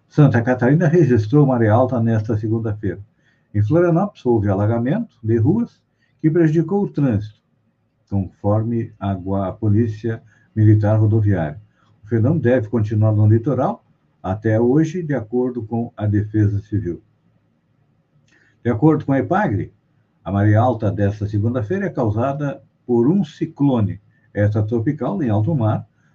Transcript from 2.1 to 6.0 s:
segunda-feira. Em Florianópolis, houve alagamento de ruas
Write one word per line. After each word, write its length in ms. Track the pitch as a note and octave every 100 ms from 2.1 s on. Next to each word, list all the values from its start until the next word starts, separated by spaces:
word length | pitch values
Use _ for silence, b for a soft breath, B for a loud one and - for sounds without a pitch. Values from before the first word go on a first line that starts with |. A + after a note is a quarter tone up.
| A2+ G#2+ G#2
segunda-feira. 640 | A2 A2+ A2 G#2 G2 F#2 - _ _ _ _
Em 100 | G#2
Florianópolis, 640 | G#2 E3 F3 E3 G3+ - B2
houve 240 | A2+ G2+
alagamento 680 | F#2+ G#2 A2+ B2 G#3 - _
de 140 | A2 A#2
ruas 440 | A#2+ A3 A#3+ _ _ _